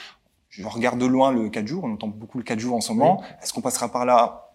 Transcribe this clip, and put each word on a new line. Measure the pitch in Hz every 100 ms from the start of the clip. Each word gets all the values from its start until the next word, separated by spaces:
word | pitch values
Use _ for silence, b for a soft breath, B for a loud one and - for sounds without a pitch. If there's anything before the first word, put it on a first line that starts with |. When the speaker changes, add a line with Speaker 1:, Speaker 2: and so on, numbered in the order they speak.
| B B _ _ _
Speaker 1:
Je | - 104
regarde | 110 120 120
de | 127
loin | 131 135
le | 123 107
quatre | 110 107
jours, | 180
on | 131
entend | 104 110
beaucoup | 107 113 127
le | 113
quatre | 110
jours | 123 117
en |
ce | 107
moment. | 113 151 190
Speaker 2:
Oui. | B B
Speaker 1:
Est-ce | -
qu'on | -
passera | 247 - 120
par | 123 123
là ? | 120 113 - -